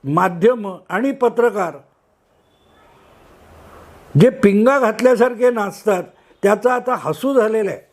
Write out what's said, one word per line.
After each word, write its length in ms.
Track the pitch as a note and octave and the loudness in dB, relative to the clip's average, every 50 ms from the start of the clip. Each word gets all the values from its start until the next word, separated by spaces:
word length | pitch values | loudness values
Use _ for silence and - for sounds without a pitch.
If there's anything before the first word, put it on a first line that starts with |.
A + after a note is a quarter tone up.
| - | -6
माध्यमं 720 | C3+ D3 F3 F3+ F#3+ F3 E3+ F3 A3+ B3+ A#3+ G#3 G3 F#3 F3 - _ | -2 -2 0 0 -2 -2 0 0 0 0 0 -6 -12 -12 -14 -14 _
आणि 240 | E3+ G3 B3 C#4 | -6 -4 -4 -4
पत्रकार 600 | C4+ C#4 B3 A#3 - - B3+ A#3+ G3 G#3 F#3 E3+ D3 C#3+ _ _ _ _ _ _ _ _ _ _ _ _ _ _ _ _ _ _ _ _ _ _ _ _ _ _ _ _ _ _ _ _ _ _ - - - - - - - - - - - - - C3+ | -2 0 -2 -2 0 2 0 0 0 -2 -6 -6 -8 -14 _ _ _ _ _ _ _ _ _ _ _ _ _ _ _ _ _ _ _ _ _ _ _ _ _ _ _ _ _ _ _ _ _ _ -20 -20 -20 -20 -20 -20 -20 -20 -20 -20 -20 -2 2 4
जे 100 | F3+ B3+ | 4 4
पिंगा 480 | C4 - - G3+ G3 G#3 A3 B3+ C#4 C#4 | 4 2 2 2 4 4 2 2 2 2
घातल्यासारखे 720 | B3+ G#3+ A3 - A#3 B3+ B3+ G3+ A#3+ B3+ B3 G#3+ B3 B3 | 0 0 -2 0 2 2 4 4 2 0 0 0 0 0
नाचतात, 520 | A#3+ A3+ G3+ G3 E3 - - G#3+ G3+ F3+ E3+ - _ _ _ _ _ _ | 0 -2 -6 -8 -8 -6 -2 -2 -2 -2 -4 -10 _ _ _ _ _ _
त्याचा 320 | - G3 G#3 G3+ G#3 B3 B3+ | 0 0 0 2 0 -2 -2
आता 200 | B3 - B3 B3+ F#3 | -2 -2 -4 -6 -4
हसू 360 | - D3 D3+ - - C4+ C#4 | -4 -6 -6 -4 -4 0 2
झालेलं 360 | B3+ G#3+ A3 A3 A3 G#3+ F#3+ | 2 2 2 0 -2 -2 -4
आहे. 160 | C#3 G2 _ _ | -6 -10 _ _